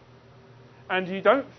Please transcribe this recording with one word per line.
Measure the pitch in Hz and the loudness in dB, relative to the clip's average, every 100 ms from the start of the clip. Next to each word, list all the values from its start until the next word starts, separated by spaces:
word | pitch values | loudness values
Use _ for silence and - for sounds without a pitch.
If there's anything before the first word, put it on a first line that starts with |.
| - - - - - - - - - | -20 -20 -20 -20 -20 -20 -20 -20 -6
And | 185 185 | -4 -4
you | 190 | -2
don't | 196 262 269 | 2 2 0